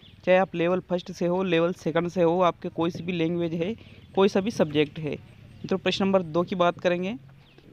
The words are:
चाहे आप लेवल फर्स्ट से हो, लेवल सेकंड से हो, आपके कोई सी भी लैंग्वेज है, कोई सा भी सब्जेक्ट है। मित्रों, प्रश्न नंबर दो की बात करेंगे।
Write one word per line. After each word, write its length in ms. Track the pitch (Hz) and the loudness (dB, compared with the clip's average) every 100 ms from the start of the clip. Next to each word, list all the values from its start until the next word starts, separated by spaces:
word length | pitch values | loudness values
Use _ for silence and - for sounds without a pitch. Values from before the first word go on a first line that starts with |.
| - - | -20 -6
चाहे 140 | - 185 | 2 4
आप 160 | 190 | 4
लेवल 260 | 170 170 185 | 0 0 0
फर्स्ट 320 | - 180 - | -2 -4 -6
से 140 | 180 175 | -4 -2
हो, 160 | 180 | 0
लेवल 300 | 190 165 170 | 2 2 2
सेकंड 360 | 185 170 160 170 | -2 -2 -2 -2
से 140 | 175 | 2
हो, 180 | 165 175 | 2 4
आपके 280 | 180 - 143 | 2 0 -8
कोई 220 | - 170 | -4 -4
सी 120 | 170 | -4
भी 100 | 170 | -6
लैंग्वेज 420 | 175 165 175 170 | -2 0 0 -2
है, 200 | 160 170 226 - - - | -2 -4 -6 -14 -20 -8
कोई 140 | - 196 | 0 2
सा 120 | 202 | 2
भी 100 | 190 | -2
सब्जेक्ट 480 | - 165 147 147 - | -2 0 0 -2 -2
है। 400 | 156 - - - - - | -8 -8 -12 -20 -20 -14
मित्रों, 200 | - 190 | -6 -4
प्रश्न 260 | 185 185 | -2 0
नंबर 180 | 196 190 | 2 2
दो 200 | 170 156 | 0 -2
की 120 | 175 | -2
बात 260 | 190 175 175 | 2 0 2
करेंगे। 360 | 180 175 185 247 - - _ - - | -2 -2 -4 -8 -14 -20 _ -20 -20